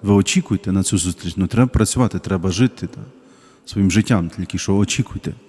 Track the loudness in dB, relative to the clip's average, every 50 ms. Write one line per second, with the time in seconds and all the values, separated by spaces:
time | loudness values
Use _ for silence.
0 | 4 4 4 4 4 4 0 -2 0 0 -2 -2 -2 0 0 0 0 0 0 0
1 | 0 -2 -6 -6 -8 -10 -4 -2 -2 0 2 2 2 2 4 2 0 2 2 0
2 | 0 0 -2 -6 -6 -4 -4 -2 -2 -2 0 2 0 0 0 -4 -12 -12 -10 -14
3 | -18 -18 -20 -20 _ -20 -20 _ _ -20 _ _ _ -10 -2 0 2 4 4 2
4 | 2 2 0 0 0 -4 -6 -8 -10 -6 -6 -8 -2 0 0 0 0 0 0 -4
5 | -4 -4 -4 -10 -8 -10 -12 -12 -16